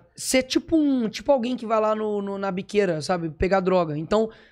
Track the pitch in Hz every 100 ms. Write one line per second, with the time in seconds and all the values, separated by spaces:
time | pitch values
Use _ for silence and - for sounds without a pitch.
0 | _ - - 262 262 - - 330 294 262
1 | 214 - 202 277 240 254 220 220 214 214
2 | 214 208 196 196 196 185 190 202 196 156
3 | 147 180 165 - 185 196 185 185 165 147
4 | 160 214 220 - -